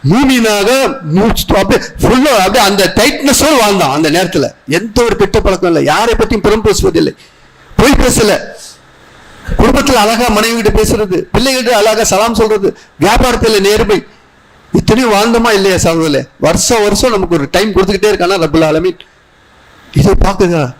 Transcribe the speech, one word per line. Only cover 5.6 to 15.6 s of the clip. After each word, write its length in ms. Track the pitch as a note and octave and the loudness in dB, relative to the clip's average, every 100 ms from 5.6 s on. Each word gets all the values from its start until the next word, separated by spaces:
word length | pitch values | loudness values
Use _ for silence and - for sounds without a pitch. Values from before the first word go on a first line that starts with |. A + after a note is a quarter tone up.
| F3+ | 0
இல்லை, 140 | D#3+ | 0
யாரை 300 | C#3 D#3+ A#3 | 0 0 0
பத்தியும் 280 | A3 G#3+ A3 | 0 0 0
புறம் 220 | G3+ A3 | 0 0
பேசுவதில்லை, 520 | G#3+ F#3+ F#3+ E3 D3+ - - _ - _ - - | 0 0 0 0 -2 -6 -20 _ -20 _ -8 0
பொய் 160 | A#3 | 2
பேசல, 460 | C4+ B3+ - G#3+ F3+ - - - - - - - - - - - - | 4 2 2 0 0 -4 -18 -20 -20 -20 -20 -20 -20 -20 -18 -8 0
குடும்பத்துல 340 | A3+ C#4 C#4+ | 0 2 0
அழகா 360 | B3 G#3 A3+ B3 | 0 0 0 0
மனைவி 320 | G#3 A3 A#3 | 0 -2 -2
கிட்ட 220 | G#3+ - | 0 0
பேசுறது, 400 | G#3+ A#3 G#3 F3+ - G3 | 0 -2 -2 -4 -4 -2
பிள்ளைகிட்ட 300 | C4 C4 A#3+ | -2 -2 0
அழகா 360 | A3+ G#3+ G#3+ | 0 0 0
சலாம் 300 | G#3+ F#3+ A3+ | 0 0 -2
சொல்றது, 420 | A3+ A3 G#3+ G3 - - _ | 0 0 0 -2 -6 -20 _
வியாபாரத்துல 600 | F3 A#3+ B3+ A3 A3+ G#3+ | 0 2 0 0 0 2
நேர்மை, 460 | G3 G#3+ G#3+ F#3+ - - _ _ _ - - | 2 0 0 -2 -2 -20 _ _ _ -20 -4
இத்தனையும் 400 | - - A3+ B3+ | -4 0 0 2
வாழ்ந்தோமா 380 | G3+ A3 A#3 A#3 | 2 2 0 2
இல்லையா 260 | G#3 | 2